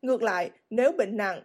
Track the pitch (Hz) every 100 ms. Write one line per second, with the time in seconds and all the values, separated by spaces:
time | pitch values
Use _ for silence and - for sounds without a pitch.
0 | 254 254 220 185 175 - _ 220 262 370
1 | 196 214 196 180